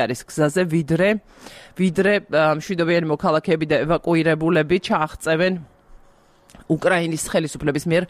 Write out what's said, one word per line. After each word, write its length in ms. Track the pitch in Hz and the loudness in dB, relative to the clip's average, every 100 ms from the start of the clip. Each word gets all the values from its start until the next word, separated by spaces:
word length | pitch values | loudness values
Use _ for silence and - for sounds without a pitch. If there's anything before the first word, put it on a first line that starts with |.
| 120 | 0
არის 120 | 123 | -4
გზაზე, 380 | - - 151 185 | -8 0 0 2
ვიდრე, 440 | 180 165 147 160 190 214 _ - - - - - | 0 0 0 2 2 0 _ -20 -20 -20 -16 -2
ვიდრე, 360 | 185 165 190 208 - | -2 2 2 2 0
ა, 240 | 147 156 156 | 2 2 0
მშვიდობიანი 500 | 151 180 170 170 160 | -2 -2 2 2 0
მოქალაქეები 540 | 147 190 156 175 160 156 | -2 0 0 2 0 2
და 80 | 147 | 0
ევაკუირებულები 920 | 147 165 - 170 160 156 160 175 151 180 - | 0 -2 0 0 2 0 2 2 2 0 0
ჩააღწევენ 640 | 202 156 - 160 160 185 185 143 _ _ - - _ _ _ _ - - | -2 -2 -6 -2 0 0 -2 -10 _ _ -20 -20 _ _ _ _ -14 -4
უკრაინის 520 | 156 175 185 170 160 - | 0 2 0 -2 -4 -4
ხელისუფლების 560 | 185 156 - 147 143 | -2 -4 -4 -4 -2
მიერ 200 | 170 165 | 0 -2